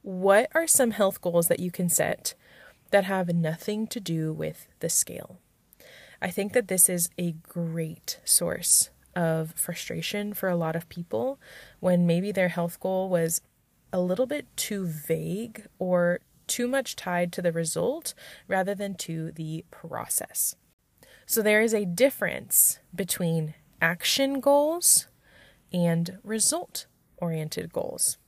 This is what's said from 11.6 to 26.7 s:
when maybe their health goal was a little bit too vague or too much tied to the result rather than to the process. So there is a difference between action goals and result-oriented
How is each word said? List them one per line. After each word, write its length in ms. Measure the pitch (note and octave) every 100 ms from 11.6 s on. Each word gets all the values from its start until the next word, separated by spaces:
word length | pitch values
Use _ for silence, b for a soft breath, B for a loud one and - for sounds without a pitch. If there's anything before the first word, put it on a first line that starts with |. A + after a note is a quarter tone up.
| B B
when 280 | F3+ F3+ F3
maybe 240 | E3+ G3+
their 180 | F#3+ F3+
health 300 | E3+ E3+ -
goal 280 | F#3+ F#3+ F#3+
was 340 | F3 E3 E3 _ _ _ _ _
a 60 | F#3
little 260 | F3+ F#3+ B3+
bit 220 | D4 - -
too 320 | - G3+ F3+
vague 800 | D#3 - D#3+ D#3+ F#3+ A#3 - - _
or 420 | F#3 F3+ F3 F3+ _ _ -
too 200 | - B3
much 280 | C4+ C4 -
tied 360 | - F3 F3
to 80 | F#3
the 100 | F3+
result 640 | E3 E3 D#3+ F#3 D#4 - - B B -
rather 260 | F#3+ F#3+
than 220 | G3+ G3+ F#3
to 360 | - E3 D#3+
the 320 | D#3+ D#3+ D#3+ -
process. 840 | - E3 - - - - - - - _ _ _ _ B B -
So 160 | A#3
there 180 | G#3+ G#3+
is 120 | A3+
a 120 | A3 F#3+
difference 960 | F3 C4 - F#3 - - - - - _ F3
between 580 | F3+ - E3+ E3 D#3 - _ _
action 600 | E3 E3+ - - C4+ C#4
goals 680 | C#4 C#4+ D4+ E4+ - - - _ b b b b b
and 460 | F3+ E3+ E3 E3+ F#3+
result-oriented 1500 | G3+ A3 - E4 F4+